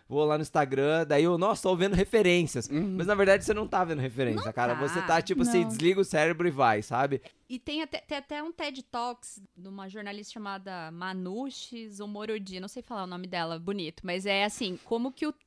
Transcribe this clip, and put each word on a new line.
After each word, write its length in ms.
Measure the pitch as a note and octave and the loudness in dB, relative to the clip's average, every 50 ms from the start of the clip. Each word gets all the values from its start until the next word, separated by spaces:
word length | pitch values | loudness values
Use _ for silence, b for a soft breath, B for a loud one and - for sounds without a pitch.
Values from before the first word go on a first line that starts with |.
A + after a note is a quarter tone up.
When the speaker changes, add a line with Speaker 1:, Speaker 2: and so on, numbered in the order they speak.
| b | b
Speaker 1:
vou 200 | b B2+ C#3+ D3+ | b 0 2 2
lá 120 | D3+ D3+ D3+ | 4 2 2
no 40 | |
Instagram, 640 | D#3 - - E3 D3 C3+ C3+ C3+ C#3 D3 D#3 E3 E3 D3 | 0 0 2 2 2 2 2 2 2 4 4 2 2 4
daí 160 | D3 C#3+ D#3 | 4 6 6
eu, 140 | F3 F3+ E3 | 6 4 4
nossa, 260 | F3+ G#3 G#3+ - - | 2 2 2 2 2
tô 100 | F#3+ F#3 | 0 2
vendo 200 | E3+ F3+ G3 G3+ | 2 2 2 4
referências. 720 | F3 G3 - - A3 G3+ F3+ F3 F3+ E3+ C#3 - B2+ A2 - | 2 2 4 4 4 6 6 6 6 4 2 -2 -4 -4 -2
Speaker 2:
Uhum. 280 | C#3 D3+ F3+ G3+ F#3+ F#3 | -2 -2 -2 0 -2 -2
Speaker 1:
Mas, 100 | F3 F#3+ | 0 2
na 80 | G#3 | 2
verdade, 300 | G3 G3+ F#3+ G3 G3+ - | 6 8 8 6 6 6
você 80 | - G#3+ | 2 -2
não 120 | G#3 G#3+ | -2 -2
tá 160 | - - G3 F#3 | -2 0 0 0
vendo 160 | E3+ D#3+ C#3+ | 0 0 -2
referência, 420 | B2+ C3 A2 B2 C3+ A#2+ A2 G#2+ G2+ G#2+ | -4 -2 -2 0 0 0 0 -2 -4 -4
Speaker 3:
Não 40 | |
Speaker 1:
cara. 240 | A2 - B2 A#2+ A#2+ | -2 0 0 0 2
Speaker 3:
tá. 60 | B2 | 0
Speaker 1:
Você 200 | C#3 C#3+ E3 F3+ F#3+ | 0 -2 0 0 0
tá, 180 | E3+ E3 E3 | 2 2 2
tipo 220 | D#3+ - F#3 D3+ B3 | 2 2 0 2 2
assim, 180 | A#3+ A#3 F3+ | 4 4 4
Speaker 4:
Não. 80 | F3 - | 2 2
Speaker 1:
desliga 320 | A#2 A2 D3+ F3 F#3+ F#3+ | 0 2 4 4 4 4
o 20 | G3 | 2
cérebro 420 | - - D#3+ D3+ E3 E3+ D#3 F3 | 2 2 2 4 4 2 2 0
e 60 | F3 | 0
vai, 300 | C#3+ C3 C3+ A#2 A2 G#2 | 2 4 4 4 4 2
sabe? 400 | G#2+ - C3 B2 C3+ C#3+ C#3+ B2 B B B _ _ - | 0 -2 0 0 0 0 0 -2 B B B _ _ -12
Speaker 3:
E 100 | B3+ B3 | -12 -12
tem 240 | - - D4 D#4 | -8 -6 -6 -6
até, 180 | D#4+ D4+ - D#4 | -6 -6 -8 -10
tem 180 | - - D4+ C#4+ | -8 -8 -8 -8
até 260 | - - D4+ D4 D4+ | -8 -8 -8 -8 -8
um 80 | E4 | -8
ted 320 | E4+ - E4 D4 C4+ C4+ B3 | -8 -8 -8 -8 -8 -10 -12
Talks 580 | _ - A#3+ A#3 B3 A#3+ A#3 - - - G#3 G3 - _ | _ -8 -6 -6 -6 -8 -10 -14 -20 -20 -20 -20 -20 _
de 140 | - F3+ F#3+ | -20 -18 -16
uma 180 | F#3+ G3 F#3+ F#3+ | -14 -14 -14 -12
jornalista 460 | F#3+ G#3+ G#3 G3+ G3+ G#3 G#3 - - | -12 -12 -10 -10 -10 -12 -12 -14 -14
chamada 580 | A3+ G#3 G3+ G3 G3 F#3+ G3 F#3 F3+ E3 D#3+ | -12 -10 -10 -10 -10 -10 -12 -12 -10 -10 -12
Manushi 1000 | E3 E3+ F3+ F#3+ F#3 F#3 F#3 F3+ F#3+ A3+ C4+ C#4 B3 - - - - A#3 A3+ A3 | -12 -10 -8 -8 -6 -6 -6 -6 -6 -6 -6 -8 -10 -12 -14 -14 -14 -14 -14 -14
Zomorodi, 680 | G3+ G3 G#3 G#3 G#3 G#3 G#3+ A3 A3 A3 G3 F#3 F#3 F#3 | -14 -12 -12 -10 -10 -8 -6 -6 -6 -6 -6 -8 -10 -10
não 80 | F#3 G#3 | -10 -10
sei 160 | - B3+ A#3 | -12 -14 -12
falar 220 | - B3 G#3 F#3+ | -10 -8 -8 -8
o 20 | F3+ | -8
nome 180 | F3+ F3+ F3+ | -8 -10 -8
dela, 320 | F3+ F3+ F3 E3 E3 E3 E3 | -6 -4 -4 -4 -4 -6 -6
bonito, 440 | E3+ F#3 G3+ G3+ E3+ D3+ D#3 - - | -6 -6 -4 -4 -4 -6 -8 -10 -8
mas 200 | F#3 F3 F#3 F#3 | -6 -4 -4 -2
é 180 | G3+ G3 G3 G3+ | 0 0 2 0
assim, 340 | G#3 - - B3 F#3+ F#3 - - | 0 -2 -2 -4 -4 -6 -6 -6
como 300 | - A#3 A#3 A#3+ C4+ C4 | -4 -4 -2 -2 -4 -6
que 120 | - D#4+ | -4 -4
o 60 | D4+ D4 _ _ | -6 -6 _ _